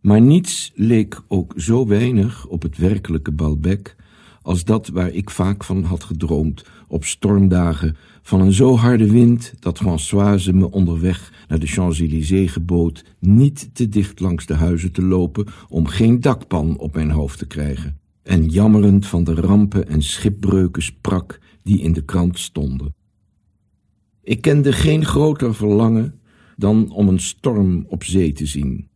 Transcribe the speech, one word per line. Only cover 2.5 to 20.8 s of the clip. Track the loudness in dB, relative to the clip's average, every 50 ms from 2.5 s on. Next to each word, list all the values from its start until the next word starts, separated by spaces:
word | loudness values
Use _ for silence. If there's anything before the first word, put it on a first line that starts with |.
| -10 -6 -6
het | -8 -6
werkelijke | -2 0 0 0 0 -4 -6 -6 -6 -4 -6 -6
Balbec | -2 -2 -2 -2 -2 -2 -2 -2 -2 -6 -14 -20 _ -20 _ _ _ _ -20 -20 _ _
als | -4 -4 -4 0
dat | 0 -2 -2 -2 -6
waar | -6 -4 -4 -4
ik | -4 -6 -8 -8
vaak | -4 -4 -2 -2 -2 -4 -6
van | -6 -4 -4 -2
had | -2 -4 -6 -6
gedroomd | -8 -8 -6 -4 -2 -2 -2 -2 -2 -4 -8 -14 _ -20 -20 -20 _
op | -8 -8 -6
stormdagen, | -8 -10 _ 0 2 4 4 4 4 4 2 2 0 -2 -2 -2 -4 -4 -4 _ _ _ _ _
van | -2 0 2
een | 4 4 4
zo | 4 4 4 4
harde | 4 4 4 4 4 4 4
wind | 6 6 6 6 4 2 -2 -8 -18 -8
dat | -6 -6 -4 -2
Françoise | -2 -2 -2 -2 -4 -2 0 0 2 2 2 2 2 2 2
me | 2 2 2
onderweg | 2 0 0 0 0 0 0 -2 -2 -2 -8 -18 -20 -20 -10 -4
naar | -4 -2
de | -2
Champs-Élysées | -2 -2 -2 -2 -2 -2 -2 -2 -2 -2 -2 -2 0 2 2 2 0 -2
gebood | -6 -4 -2 0 0 0 0 -2 -6 -16 _ _ _
niet | 2 4 6 6 6 4 2 -2 -14 -16 -6
te | -4 -4 -2
dicht | 0 -2 -2 -2 -4 -6
langs | -4 -4 -4 -4 -4
de | -4 -2
huizen | 0 0 0 0 0 -2 -4 -4
te | -2 0
lopen | 0 2 0 0 -2 -4 -6 -8 -8 -8 -20 -20 -8
om | -4 -2 -2
geen | -2 0 0 2 4 2 4
dakpan | 2 0 0 0 -4 _ -4 -2 -2 -2 -4 -4
op | -6 -8 -6
mijn | -4 -2 0
hoofd | 0 -2 -2 -4 -6 -10
te | -14
krijgen, | -12 -10 -8 -6 -6 -6 -8 -8 -10 -12 -12 _ _ _ _ _
en | -2 0 2 2
jammerend | 2 2 2 4 6 6 6 6 6 4 4 2
van | 0 -2 -2 0
de | 0 -2
rampen | -2 0 2 4 4 2 2 0 -4 -4 -2
en | -2 -2 -2
schipbreuken | -2 -6 -2 -2 -2 -2 -2 -2 0 2 2 2 0 -2 -4